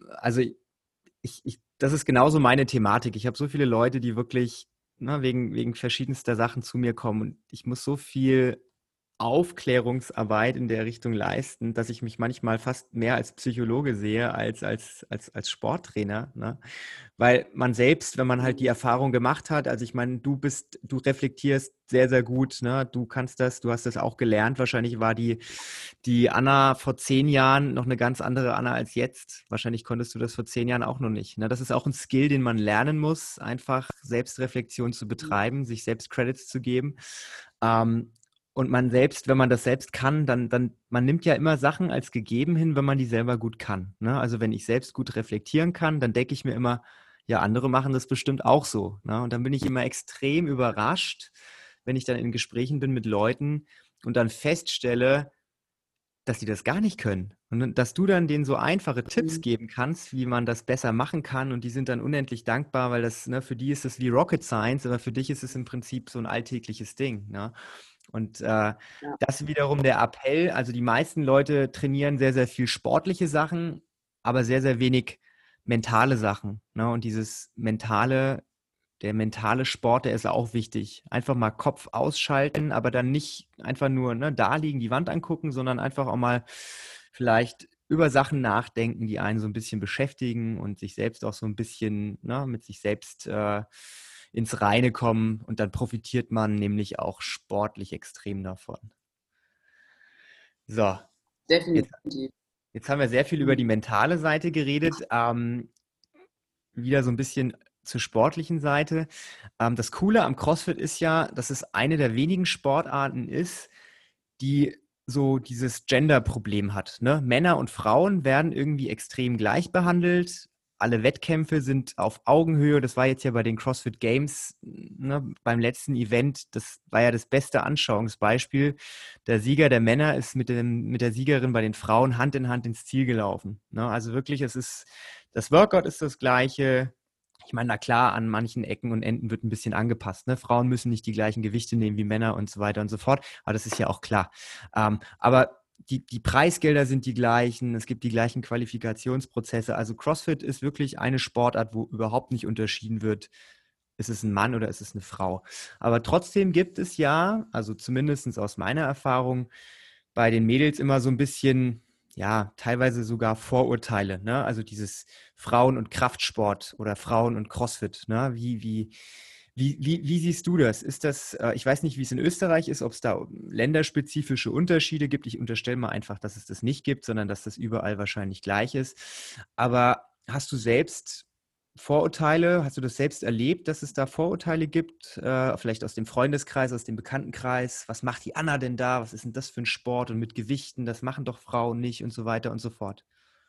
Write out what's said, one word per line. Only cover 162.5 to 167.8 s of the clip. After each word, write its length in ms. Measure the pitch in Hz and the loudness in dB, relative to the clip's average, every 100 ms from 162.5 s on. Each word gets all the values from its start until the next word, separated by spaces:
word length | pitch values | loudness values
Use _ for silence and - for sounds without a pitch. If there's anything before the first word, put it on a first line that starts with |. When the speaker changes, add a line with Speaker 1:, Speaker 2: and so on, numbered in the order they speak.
| - | -4
Speaker 1:
teilweise 480 | 120 120 127 120 | -4 2 2 0
sogar 320 | 110 117 110 110 | -2 0 0 -2
Vorurteile, 840 | - 127 123 120 - 107 98 92 | 0 2 2 0 0 -2 0 -4
ne? 220 | 104 127 | -2 -2
Also 180 | 139 113 | -2 -4
dieses 440 | 107 104 101 - - - - | -8 -10 -10 -10 -18 -20 -20
Frauen- 440 | _ - 120 127 131 | _ 2 6 6 4
und 120 | 110 | -4
Kraftsport 840 | - 127 - - - 104 101 - - | 0 0 0 -4 0 0 0 -6 -8
oder 180 | 107 101 | -6 -6
Frauen- 400 | - 117 117 113 | 0 2 2 0
und 120 | 107 | -6
CrossFit, 560 | - 120 - | -4 -4 -4